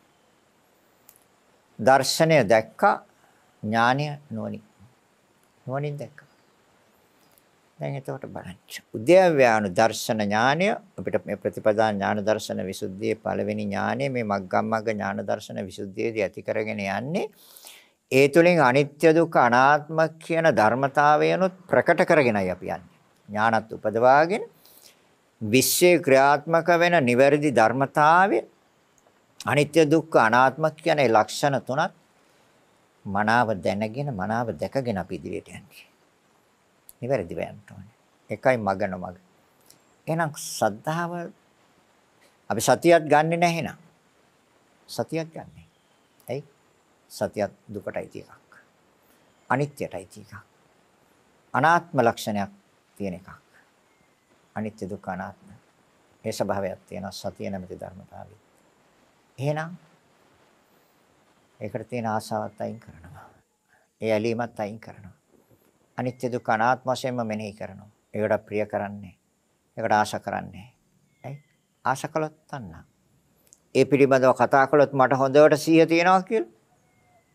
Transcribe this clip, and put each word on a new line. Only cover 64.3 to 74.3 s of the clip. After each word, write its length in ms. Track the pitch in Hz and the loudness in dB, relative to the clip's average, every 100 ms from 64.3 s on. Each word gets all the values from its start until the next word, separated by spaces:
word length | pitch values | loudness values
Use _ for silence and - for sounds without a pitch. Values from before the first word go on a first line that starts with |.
| 113 120 113 | -4 -6 -8
අයින් 200 | 107 113 | -10 -10
කරනවා. 360 | - - 95 - _ _ _ _ _ _ _ - | -18 -20 -20 -20 _ _ _ _ _ _ _ -8
අනිත්‍ය 340 | 123 123 127 | -8 -6 -6
දුක්ඛ 180 | 120 - | -6 -2
අනාත්ම 400 | 110 117 131 127 | 0 2 0 -2
වශයෙන්ම 320 | 123 131 123 | -6 -6 -6
මෙනෙහි 300 | 113 107 107 | -6 -6 -10
කරනවා. 360 | 104 104 98 101 _ _ | -12 -14 -16 -20 _ _
ඒකට 360 | 110 107 104 - | -6 -2 -2 -2
ප්‍රිය 200 | 104 104 | -6 -4
කරන්නේ. 500 | 104 101 101 190 - _ _ _ _ _ - | -6 -8 -10 -18 -20 _ _ _ _ _ -10
ඒකට 140 | 110 | 0
ආශා 280 | 107 104 110 | 0 0 -4
කරන්නේ. 480 | - 98 92 92 123 _ _ _ _ _ | -8 -8 -8 -16 -20 _ _ _ _ _
ඇයි? 200 | 131 143 _ _ _ _ - | -18 -18 _ _ _ _ -6
ආශා 260 | 135 147 | -6 -6
කළොත් 240 | 160 156 - _ | -6 -6 -10 _
තණ්හා. 380 | 143 98 - - _ _ _ _ _ _ _ _ 127 | -16 -16 -18 -20 _ _ _ _ _ _ _ _ 0
ඒ 100 | 131 | 2
පිළිබඳව 480 | 139 135 131 131 | 4 4 6 4